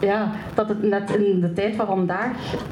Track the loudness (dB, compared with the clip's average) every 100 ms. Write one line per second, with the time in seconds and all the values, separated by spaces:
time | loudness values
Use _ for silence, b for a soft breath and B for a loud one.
0 | 0 2 0 B B -2 0 0 2 0
1 | 0 2 4 2 2 0 0 0 0 0
2 | 0 0 -4 -6 B B -4